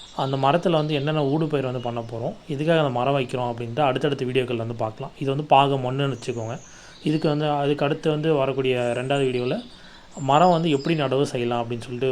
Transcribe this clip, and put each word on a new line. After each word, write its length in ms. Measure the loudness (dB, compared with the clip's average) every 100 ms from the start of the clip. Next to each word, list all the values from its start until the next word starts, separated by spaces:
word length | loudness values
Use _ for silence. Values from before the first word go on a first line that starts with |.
| -12 -4
அந்த 140 | -2 2
மரத்துல 420 | 4 4 2 0
வந்து 140 | 0 -2
என்னென்ன 220 | 0 0
ஊடு 200 | 0 0 0
பயிர் 160 | -2 -2
வந்து 140 | -4 -6
பண்ண 140 | -6
போறோம், 340 | -6 -8 -8 -8 -8
எதுக்காக 340 | -4 0 2
அந்த 100 | 2 0
மரம் 200 | 0 0
வைக்கிறோம் 320 | -2 -4 -4
அப்படின்ட்டு 320 | -4 -6 0 0
அடுத்தடுத்த 380 | 2 -2 -2
வீடியோக்கள் 360 | -2 0 0 -2
வந்து 140 | -4 -4
பார்க்கலாம். 300 | -6 -6 -12 -6
இது 100 | -4
வந்து 160 | -2 4
பாகம் 340 | 4 6 2 -2
ஒண்ணுன்னு 280 | -2 -2 -2
வச்சுக்கோங்க. 400 | -6 -6 -6 -8 -14 -20 -20 -8
இதுக்கு 240 | -2 0 0
வந்து, 180 | 0 0 0
அதுக்கு 240 | 0 0 0
அடுத்து 200 | 0 0
வந்து 160 | 0 2
வரக்கூடிய 400 | 2 2 0 0 0 0 -2
ரெண்டாவது 260 | 0 0 2
வீடியோல 280 | 0 -2 -4 -6 -18 -20 -20 -20 -6 2
மரம் 240 | 6 6 6
வந்து 120 | 2
எப்படி 240 | 2 2
நடவு 300 | 0 2 0 0
செய்யலாம் 360 | 0 0 -2
அப்படின்னு 240 | -2 -6 -8
சொல்லிட்டு 240 | -4 -2